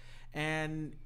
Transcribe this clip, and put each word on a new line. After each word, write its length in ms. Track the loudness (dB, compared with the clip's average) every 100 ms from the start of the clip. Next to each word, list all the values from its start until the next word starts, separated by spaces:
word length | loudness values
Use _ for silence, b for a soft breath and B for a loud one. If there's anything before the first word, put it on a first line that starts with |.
| b b b
and 600 | 0 4 4 2 0 -2 -4